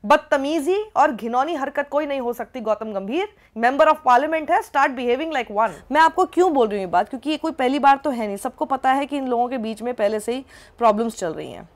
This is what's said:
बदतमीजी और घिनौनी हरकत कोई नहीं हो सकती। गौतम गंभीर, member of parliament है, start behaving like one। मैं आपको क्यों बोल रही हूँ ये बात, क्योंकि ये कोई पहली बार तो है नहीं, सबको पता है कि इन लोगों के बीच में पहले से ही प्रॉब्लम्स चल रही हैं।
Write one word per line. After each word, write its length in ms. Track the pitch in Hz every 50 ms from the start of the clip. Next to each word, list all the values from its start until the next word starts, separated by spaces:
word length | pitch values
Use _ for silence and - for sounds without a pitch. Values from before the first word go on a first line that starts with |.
| -
बदतमीजी 760 | 202 277 302 - - 302 277 269 285 311 330 269 302 370 403 427 427 _
और 160 | - 269 311
घिनौनी 440 | 254 202 214 233 233 247 269 311 349
हरकत 340 | 285 262 269 277 285 285 285
कोई 140 | - 294 311
नहीं 140 | 285 277 269
हो 140 | 247 240 240
सकती। 280 | - 226 - _ 254
गौतम 320 | 220 220 214 202 220 220 208
गंभीर, 340 | 196 190 196 247 339 392 415 _ _ _ _ _
member 280 | 220 226 240 269 285 320
of 100 | 311 302 - -
parliament 440 | 254 247 247 285 311 320 320 302 -
है, 100 | 339 415
start 280 | 427 - - 285 269 302
behaving 440 | 262 254 254 240 240 262 320 330 311
like 180 | 269 233 - 208
one। 140 | 202 226 214 165 - - _
मैं 100 | 262 302
आपको 240 | 320 320 320 349 359
क्यों 280 | - - 330 359 370 311
बोल 140 | 277 233
रही 120 | 214 208 208
हूँ 60 | 190
ये 60 | 180
बात, 180 | 180 - 214 -
क्योंकि 200 | - 247 - 285
ये 80 | 311
कोई 140 | 294 - 320
पहली 280 | - - 262 247 269 294
बार 180 | 254 277 277
तो 120 | 269 - 302
है 180 | 262 233 220
नहीं, 100 | 208 196
सबको 280 | 196 - 254 - - 302
पता 260 | 247 269 254 - 262
है 140 | 262 277 -
कि 120 | 247 285
इन 100 | 285 269
लोगों 200 | 254 247 240 247
के 100 | 247 262
बीच 240 | 254 214 220 226 214
में 120 | 214 240 247
पहले 260 | 247 214 202 214 214
से 140 | 208 - 240
ही 120 | 262 262 _ - - - - _
प्रॉब्लम्स 380 | _ 233 226 208 208 226 233 220
चल 180 | - - 165 156
रही 180 | 156 156 135
हैं। 180 | 120 87 - - _